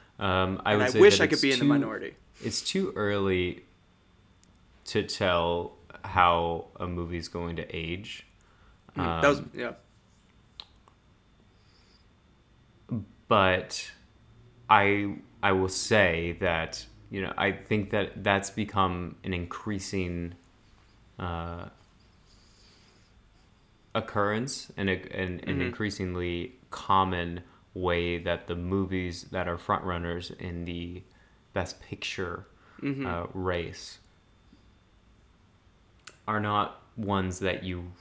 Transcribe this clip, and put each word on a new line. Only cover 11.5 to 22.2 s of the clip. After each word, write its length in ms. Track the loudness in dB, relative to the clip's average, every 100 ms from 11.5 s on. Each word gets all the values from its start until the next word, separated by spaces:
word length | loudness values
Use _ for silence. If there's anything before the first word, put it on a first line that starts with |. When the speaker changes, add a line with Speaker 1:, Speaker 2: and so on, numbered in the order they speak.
| _ _ _ _ _ _ _ _ _ _ _ _ _ -10 -8 -8 -14 2
Speaker 1:
But 640 | 6 6 4 0 -10 -12 -16 -20 _ -20 -20 -20 -8 4
I, 460 | 6 6 4 0 -6 -12 -2
I 100 | 2
will 160 | 4 2
say 680 | -2 4 6 6 4 -2 0
that, 440 | 0 0 -2 -8 -14 -20 -10
you 120 | -6
know, 120 | -4 0
I 140 | 0
think 380 | 0 -2 -2 0
that 320 | -2 -2 -2
that's 260 | 2 2 0
become 640 | -4 -2 2 2 0 -6 -10
an 100 | -6
increasing, 1000 | -4 -6 -8 -8 -6 -4 -4 -4 -4 -8 -12 _ _ _ -20 _ _ -20 -10
uh, 460 | -8 -6 -8 -10 -14 -18 _ _ _ _